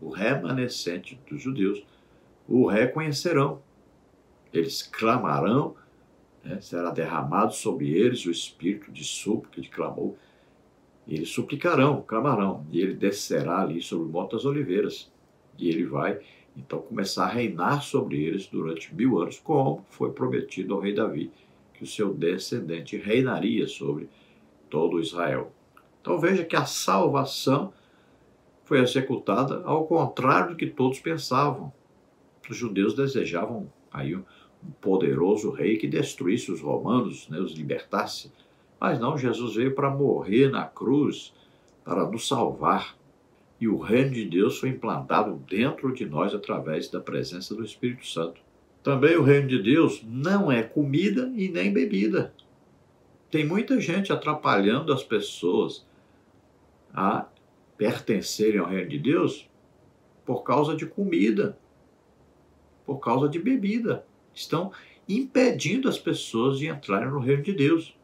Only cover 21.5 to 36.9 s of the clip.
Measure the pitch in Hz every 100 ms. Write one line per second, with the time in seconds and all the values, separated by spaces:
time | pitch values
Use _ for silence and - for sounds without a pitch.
21.5 | _ _ - - - 101 78 82 92 -
22.5 | 123 82 82 - - 101 120 127 104 104
23.5 | 107 85 - 71 76 - _ _ _ _
24.5 | _ - 76 82 85 82 87 80 65 -
25.5 | - _ _ _ _ - 175 170 190 165
26.5 | 160 139 - - 196 160 139 135 - 139
27.5 | 143 196 - _ _ _ _ _ _ _
28.5 | _ - 135 123 135 - 113 - 113 139
29.5 | - - 151 160 165 139 - 131 156 175
30.5 | 165 143 - 131 127 165 160 - 131 143
31.5 | 135 135 - _ _ _ _ _ _ -
32.5 | 110 117 95 107 110 139 120 82 85 104
33.5 | 113 - - _ 71 69 185 - - -
34.5 | _ 170 - 101 95 71 69 90 107 107
35.5 | - 98 - 76 151 139 - 87 120 -
36.5 | 82 71 - 90